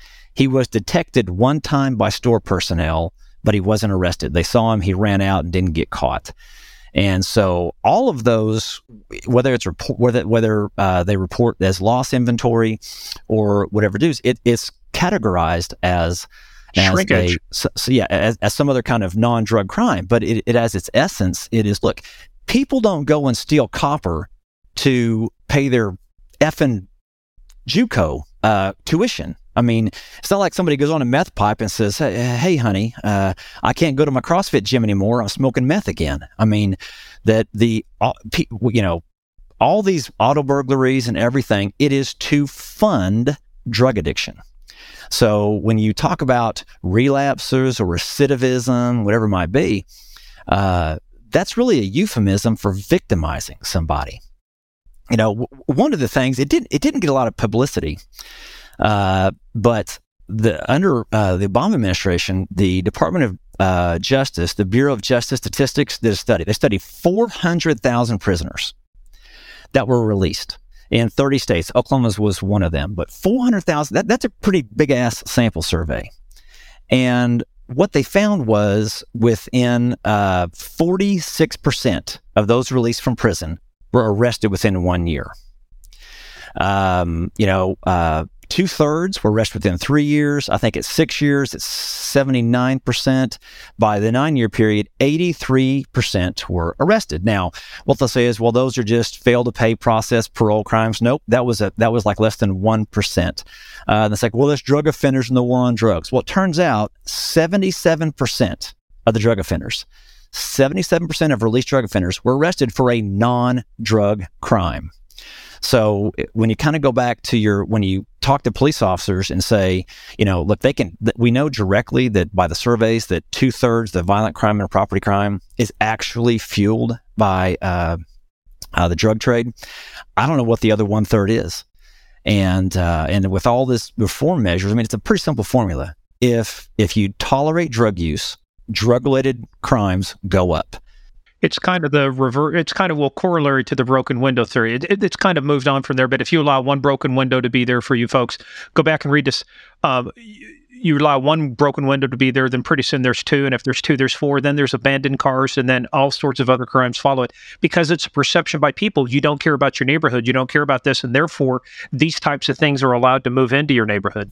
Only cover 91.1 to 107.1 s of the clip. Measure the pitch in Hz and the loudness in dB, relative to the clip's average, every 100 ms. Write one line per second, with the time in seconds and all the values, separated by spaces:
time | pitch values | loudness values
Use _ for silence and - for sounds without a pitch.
91.1 | - 147 139 135 69 - - - - - | 0 0 2 0 -6 -10 -8 -8 -8 -2
92.1 | 139 135 131 117 123 127 135 - 120 - | 0 2 2 2 2 2 -2 -2 -2 0
93.1 | 131 127 - - - - - 107 104 110 | 0 0 -6 -20 -20 -14 -2 0 2 0
94.1 | 120 151 143 110 - 110 104 104 - 135 | 0 0 0 0 2 2 2 -2 0 0
95.1 | 156 175 160 - 131 131 139 135 - 113 | 2 0 -2 0 2 2 0 -2 -4 -2
96.1 | 98 90 - - 90 82 - 160 220 - | 0 -2 -4 -4 -2 -2 0 2 2 0
97.1 | 78 101 101 90 - - - - 123 123 | -4 0 0 -2 -6 -18 -8 -2 0 0
98.1 | 131 120 110 117 117 131 123 107 117 113 | 2 2 2 0 2 0 -2 0 0 0
99.1 | - - 120 120 - 113 113 - 113 - | -2 2 2 2 0 0 0 0 0 2
100.1 | 120 - - 110 107 104 113 113 107 117 | 0 -2 0 2 2 0 0 0 0 0
101.1 | 143 - 120 123 110 101 - 113 117 104 | 0 0 0 2 0 -2 0 0 2 0
102.1 | 101 110 - 104 95 104 113 107 - - | 2 0 2 -2 0 2 2 0 -2 -2
103.1 | - 85 - - - - - - 107 107 | -2 -2 -4 -14 -20 -20 -10 -2 2 2
104.1 | 104 120 117 143 143 - 139 151 - 139 | 0 -2 0 0 0 -2 -2 0 0 0
105.1 | 131 120 127 123 127 123 113 110 85 - | 0 0 0 2 2 0 2 2 0 -2
106.1 | 127 - 190 190 156 170 110 104 _ - | -4 -2 0 0 0 0 0 -2 _ -12